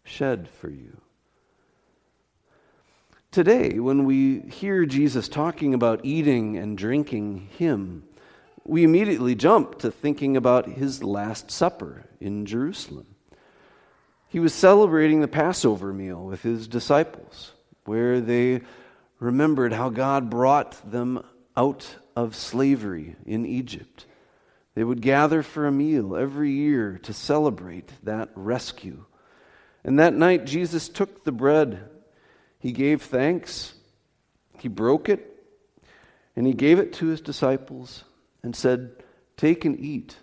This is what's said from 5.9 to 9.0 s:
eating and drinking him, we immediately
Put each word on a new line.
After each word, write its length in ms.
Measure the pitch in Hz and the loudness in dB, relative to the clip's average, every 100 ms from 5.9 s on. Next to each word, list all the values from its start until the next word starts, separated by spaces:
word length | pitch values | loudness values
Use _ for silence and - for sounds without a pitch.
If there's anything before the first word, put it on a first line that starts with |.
| 113 | 0
eating 540 | 135 160 147 123 107 101 | -2 0 2 2 0 -6
and 220 | 104 101 | -8 -6
drinking 680 | 107 143 143 113 104 95 98 - | -2 -2 -2 -6 -6 -10 -14 -4
him, 500 | 170 107 92 82 - _ - _ _ - | -2 0 -4 -12 -18 _ -20 _ _ -18
we 180 | - 160 | -2 4
immediately 520 | 160 175 | 6 6